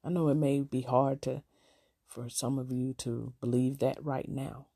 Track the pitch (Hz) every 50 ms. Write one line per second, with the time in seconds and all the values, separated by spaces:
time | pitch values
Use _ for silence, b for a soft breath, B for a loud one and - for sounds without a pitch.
0 | - 151 180 175 160 147 139 151 147 139 139 143 139 139 - 131 123 127 131 127
1 | 139 135 139 139 - 131 127 143 - b b b b b b b b b b b
2 | _ _ - 113 123 120 - - 131 123 135 135 127 127 127 127 127 131 127 -
3 | - 123 117 117 113 123 - _ - 120 120 127 127 127 139 139 - 131 - -
4 | - 151 135 131 - - 147 135 135 - 107 127 143 _ _